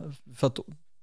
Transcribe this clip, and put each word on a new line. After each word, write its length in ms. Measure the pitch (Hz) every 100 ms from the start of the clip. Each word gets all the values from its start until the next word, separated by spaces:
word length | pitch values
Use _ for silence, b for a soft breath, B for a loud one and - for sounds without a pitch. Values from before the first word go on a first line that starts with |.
| 160 139 -
för 120 | 120 135
att 120 | 127 - - - -